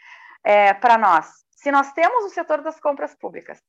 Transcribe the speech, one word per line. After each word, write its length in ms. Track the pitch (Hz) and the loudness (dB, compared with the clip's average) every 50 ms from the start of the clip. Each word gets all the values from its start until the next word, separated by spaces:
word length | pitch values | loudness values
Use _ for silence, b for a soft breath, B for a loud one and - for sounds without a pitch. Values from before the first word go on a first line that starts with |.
| B B B B B B B B B | B B B B B B B B B
é, 280 | - 208 208 202 202 196 | 2 2 4 4 2 2
pra 240 | 202 - 247 233 226 | 2 2 2 2 4
nós. 460 | 220 196 175 160 156 - - _ _ _ | 4 2 2 2 0 -4 -14 _ _ _
Se 200 | _ _ - 285 | _ _ -6 -2
nós 220 | 277 277 277 277 - | 0 0 0 -2 -2
temos 320 | - 330 359 480 494 415 | -2 -2 0 0 -2 -4
o 60 | 392 | -6
setor 320 | - 359 330 - 302 294 285 | -8 -10 -6 -6 -6 -6 -6
das 180 | 311 311 - | -8 -12 -8
compras 340 | - 294 285 285 294 294 - | -6 -6 -6 -6 -8 -14 -14
públicas 440 | _ - 202 170 170 - - - - _ | _ -18 -16 -16 -18 -20 -20 -20 -20 _